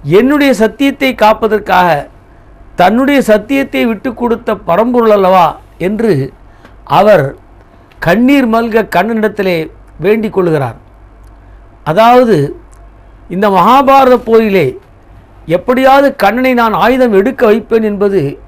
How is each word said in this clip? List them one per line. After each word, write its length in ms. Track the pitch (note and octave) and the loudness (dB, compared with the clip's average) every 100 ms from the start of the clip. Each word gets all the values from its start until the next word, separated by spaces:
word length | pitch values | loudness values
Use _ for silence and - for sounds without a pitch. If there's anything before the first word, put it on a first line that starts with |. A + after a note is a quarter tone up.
என்னுடைய 500 | C#3+ F3+ B3+ D4 C#4+ | 2 2 2 2 0
சத்தியத்தை 600 | G#3+ A3 A3 C#4 - C4 | 2 -2 0 -4 -2 -6
காப்பதற்காக 920 | A#3+ G#3+ A3 A3 G#3 - F3+ F3 D3 - - - - - - - | 0 0 0 -2 -4 0 0 0 -2 -6 -20 -20 -20 -20 -20 -14
தன்னுடைய 460 | - F3+ A3+ C4+ C#4 | 0 0 2 0 0
சத்தியத்தை 640 | A#3 G#3 G#3 C#4 C#4 C4+ | 2 0 0 -4 -4 -4
விட்டு 280 | B3 G#3+ C4 | -4 -4 -8
கொடுத்த 420 | - A#3+ A#3 - | -6 -4 -4 -6
பரம்பொருள் 540 | G#3+ - E3+ A#3 B3 A3+ | -6 -2 -2 0 0 2
அல்லவா?" 500 | G#3 F#3 F#3+ D#3+ - - - | 2 2 2 2 -4 -20 -8
என்று 560 | F3 G#3+ A#3 D3 C3 - - - - - | -6 -2 -2 -2 -4 -12 -20 -20 -20 -20
அவர் 520 | - D3+ G#3 F#3 C#3 - - - - _ _ - | -2 0 4 2 0 -8 -20 -20 -20 _ _ -8
கண்ணீர் 500 | E3 G3 B3 C#4+ B3 | -2 0 2 2 0
மல்க 380 | A3+ A#3 A3 G#3 | -2 0 -2 -2
கண்ணனிடத்திலே 760 | F3 G#3 A3+ G#3+ G3+ F#3+ E3+ D#3 - - - | -2 -2 -2 -4 -4 -4 -4 -6 -14 -20 -6
வேண்டிக் 340 | E3+ A3+ G#3+ | -2 -2 -2
கொள்கிறார். 420 | F#3+ F3+ D3+ B2+ A#2 - - - - - - - - - - | -2 -2 -2 -4 -10 -20 -20 -20 -20 -20 -20 -20 -20 -20 -12
அதாவது 720 | - F3 A3+ B3 B3 E3+ C#3 - - - - - - - - | -4 0 4 4 4 0 -2 -8 -20 -20 -20 -20 -20 -20 -12
இந்த 200 | F3 G#3 | -4 0
மகாபாரத 680 | F#3+ F#3+ C4 C4+ C4+ B3+ B3 | 2 2 2 4 2 4 2
போரிலே 600 | A#3 A3+ A3 F#3+ C3+ - - _ _ - - - | 2 0 2 0 -2 -6 -20 _ _ -20 -20 -20
எப்படியாவது 680 | - F3 - B3+ C4 C4+ C#4 | -6 -4 -2 0 4 4 2
கண்ணனை 380 | C4+ G3+ A#3 C4 | 0 -2 0 -2
நான் 200 | B3 A3+ | 0 0
ஆயுதம் 400 | F#3 G#3 B3+ B3 | 0 0 2 2
எடுக்க 320 | G3 G#3+ - | 2 -2 -2
வைப்பேன் 380 | A3+ A3 - A3+ | 0 0 0 -2
என்பது 560 | G#3+ G3+ G3+ G3 C#3 - | -2 -2 -2 -2 -4 -10